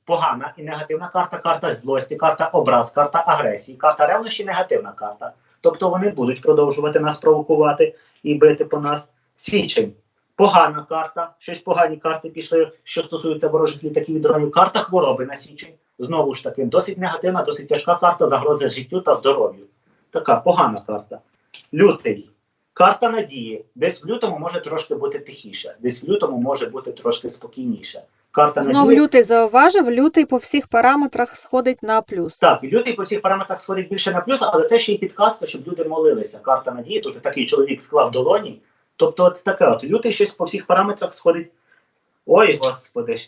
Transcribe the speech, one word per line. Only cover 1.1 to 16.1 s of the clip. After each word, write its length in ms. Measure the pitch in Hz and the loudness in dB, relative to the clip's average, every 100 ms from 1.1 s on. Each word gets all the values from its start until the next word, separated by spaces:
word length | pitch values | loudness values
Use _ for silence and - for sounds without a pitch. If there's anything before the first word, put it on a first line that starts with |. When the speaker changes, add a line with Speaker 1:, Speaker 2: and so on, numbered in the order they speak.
| 185 151 175 | -4 -4 -4
Speaker 1:
карта 320 | 170 160 165 | -4 -4 -4
злості, 460 | 117 127 135 127 151 | -6 -4 -4 -4 -2
карта 300 | 160 156 160 | 0 0 0
образ, 460 | 175 139 151 139 | 0 2 2 2
карта 320 | - 147 165 170 | 0 0 0 0
агресії. 500 | 147 117 104 - 131 | 0 0 -4 -8 -2
Карта 280 | 156 156 151 | 0 2 2
ревнощі — 400 | 202 226 - 196 | 2 -2 -8 -4
негативна 460 | 180 185 135 104 | -4 -2 -2 -4
карта. 400 | - - - - - _ _ | -12 -12 -12 -16 -16 _ _
Тобто 280 | 170 160 185 | 0 2 0
вони 200 | 180 202 | 0 -2
будуть 320 | 151 120 127 | -2 -4 -2
продовжувати 580 | - 151 147 143 151 151 | 2 4 4 2 0 0
нас 180 | 151 151 | 0 0
провокувати 760 | 156 151 151 151 151 147 156 - _ _ | 2 2 4 2 2 4 0 -2 _ _
і 120 | 143 147 | -4 4
бити 300 | 151 147 151 | 6 6 -2
по 140 | 147 | -4
нас. 320 | 147 147 - _ _ - | -2 -6 -8 _ _ -10
Січень. 580 | - 202 175 - - - _ _ _ - | -2 -2 0 -2 -2 -4 _ _ _ 2
Погана 500 | 196 185 160 147 147 | 4 6 4 2 -6
карта. 420 | 160 160 - 170 _ | -6 -6 -8 -10 _
Щось 200 | - 170 | -16 -10
погані 380 | - 175 165 151 | -2 0 0 0
карти 320 | 165 160 160 | -6 -6 -8
пішли, 420 | 160 151 165 156 - | -14 -2 0 0 -4
що 200 | - - | -12 -8
стосується 440 | - 160 160 156 156 | -6 -6 -4 -2 0
ворожих 360 | 156 156 147 | 0 0 -2
літаків 320 | 151 156 147 156 | -4 -4 -2 0
і 40 | |
дронів. 320 | 151 156 147 | 2 2 0
Карта 280 | 156 208 220 | 2 2 2
хвороби 460 | 202 185 143 127 127 | -2 0 0 -2 -6
на 100 | 135 | -10
січень. 380 | - - - _ _ - | -14 -16 -20 _ _ -14
Знову 340 | 127 | -6